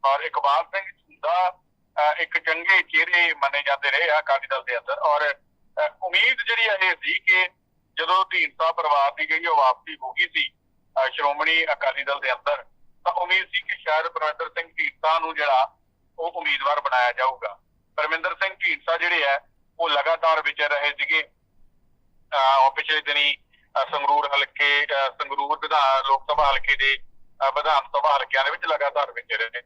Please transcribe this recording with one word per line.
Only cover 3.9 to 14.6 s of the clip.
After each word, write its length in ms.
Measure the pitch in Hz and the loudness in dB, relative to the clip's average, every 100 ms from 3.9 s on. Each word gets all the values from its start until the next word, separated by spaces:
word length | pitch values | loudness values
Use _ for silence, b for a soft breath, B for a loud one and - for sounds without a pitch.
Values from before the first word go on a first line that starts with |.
ਰਹੇ 180 | 135 165 | 0 2
ਆ 100 | 151 | 0
ਅਕਾਲੀ 280 | 151 135 135 | 2 -2 0
ਦਲ 160 | 135 | -6
ਦੇ 140 | - 120 | -4 -6
ਅੰਦਰ 200 | - 143 | -4 -2
ਔਰ, 360 | 165 147 147 | 0 2 0
ਅਹ, 560 | 139 _ _ _ - 151 - | -4 _ _ _ -4 -4 -4
ਉਮੀਦ 340 | 185 180 233 254 - | -2 2 2 0 -2
ਜਿਹੜੀ 200 | 226 226 | 0 0
ਆ 60 | |
ਇਹ 180 | 196 185 | 0 0
ਸੀ 280 | 175 - 247 | -2 -4 -2
ਕਿ 300 | - 185 185 _ _ _ _ - | 2 2 2 _ _ _ _ -6
ਜਦੋਂ 280 | 160 185 190 | 0 2 2
ਢੀਂਡਸਾ 460 | 185 175 _ 165 | 0 -4 _ -2
ਪਰਿਵਾਰ 400 | 165 156 147 139 | 0 0 2 2
ਦੀ 140 | 147 156 | 0 -4
ਜਿਹੜੀ 200 | 160 170 | -2 0
ਉਹ 120 | 156 | 2
ਵਾਪਸੀ 400 | 131 127 - 160 | 4 2 -6 -12
ਹੋ 100 | - | -12
ਗਈ 100 | - | -4
ਸੀ, 260 | - 165 - | -2 -2 -4
ਅਹ, 600 | _ _ _ _ - 131 | _ _ _ _ -2 -2
ਸ਼੍ਰੋਮਣੀ 520 | - 143 143 160 165 | 0 -2 0 0 0
ਅਕਾਲੀ 400 | 160 143 139 135 | 0 -2 -2 -2
ਦਲ 160 | 139 143 | -4 -4
ਦੇ 140 | 135 | -2
ਅੰਦਰ, 300 | 127 - 143 - _ - _ 180 | -2 -2 -4 -6 _ -20 _ -4
ਤਾਂ 80 | |
ਉਮੀਦ 320 | 175 175 185 185 | -2 0 -2 -2
ਸੀ 160 | - | -8
ਕਿ 160 | - - | -8 -8
ਸ਼ਾਇਦ 300 | 160 156 165 | -2 0 0
ਪਰਮਿੰਦਰ 420 | 160 156 151 160 | -4 -4 -4 -8
ਸਿੰਘ 240 | - | -8